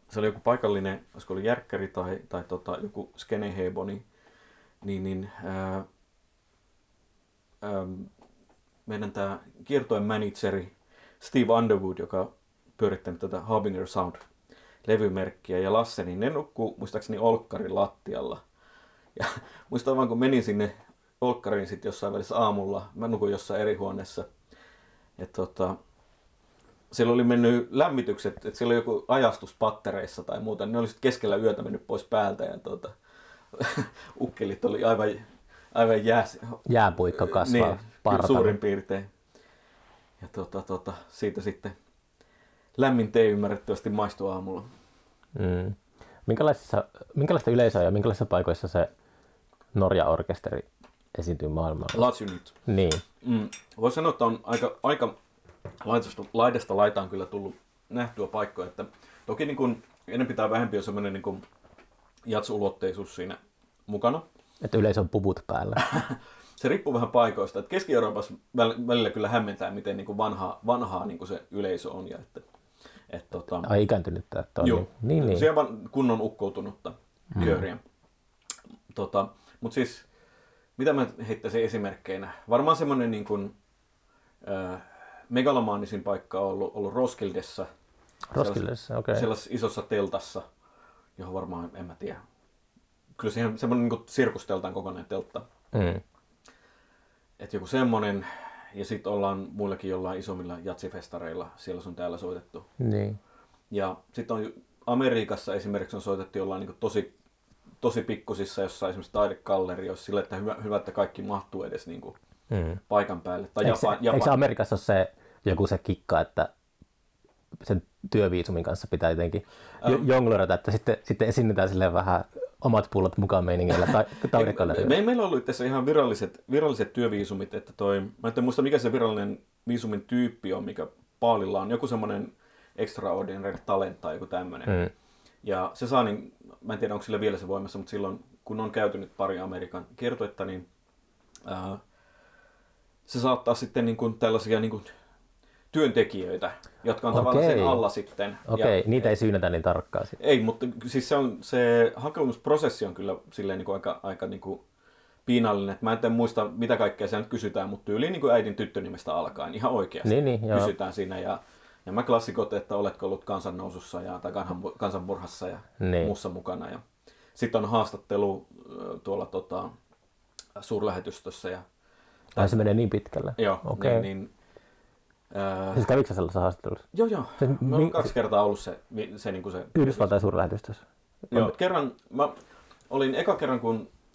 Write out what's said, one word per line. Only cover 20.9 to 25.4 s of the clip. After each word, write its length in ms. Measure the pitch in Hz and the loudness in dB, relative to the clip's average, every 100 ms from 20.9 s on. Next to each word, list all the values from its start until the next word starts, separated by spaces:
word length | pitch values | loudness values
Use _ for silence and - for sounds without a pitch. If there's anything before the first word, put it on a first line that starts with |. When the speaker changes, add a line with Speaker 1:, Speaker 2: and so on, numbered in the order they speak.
| _ _ _ | _ _ _
Speaker 1:
olkkariin 460 | 123 120 101 104 92 | -2 -2 -2 -2 -4
sit 180 | 95 | -6
jossain 280 | 113 - 101 | -8 -6 -4
välissä 240 | 101 95 117 | -4 -2 2
aamulla, 520 | 110 104 98 98 - | 2 2 -2 -6 -8
mä 140 | 92 117 | -8 -4
nukuin 240 | 107 104 | 0 0
jossain 280 | 98 - 101 | -2 -4 -2
eri 140 | 107 | -2
huoneessa. 500 | 98 98 95 95 - - _ _ - - _ _ _ _ - | -2 -4 -8 -10 -12 -12 _ _ -20 -20 _ _ _ _ -14
Ja 80 | 90 | -10
tota, 480 | - | -6